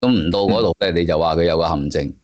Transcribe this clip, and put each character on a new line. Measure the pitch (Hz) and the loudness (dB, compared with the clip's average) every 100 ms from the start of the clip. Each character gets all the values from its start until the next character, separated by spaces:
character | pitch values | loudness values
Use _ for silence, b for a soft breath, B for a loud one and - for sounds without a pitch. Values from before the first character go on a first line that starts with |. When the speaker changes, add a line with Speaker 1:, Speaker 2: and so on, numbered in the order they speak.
Speaker 1:
都 | 123 | 0
唔 | 117 80 | 2 0
到 | 98 | 0
嗰 | 98 104 | 0 2
度 | 110 - | 0 0
咧， | 98 | -2
Speaker 2:
嗯。 | 85 | 0
Speaker 1:
你 | 87 | 0
就 | 78 | 0
話 | 82 80 | 0 2
佢 | |
有 | 85 80 | 0 0
個 | 82 | 0
陷 | 78 71 | -2 -2
阱。 | 76 71 - | -4 -6 -10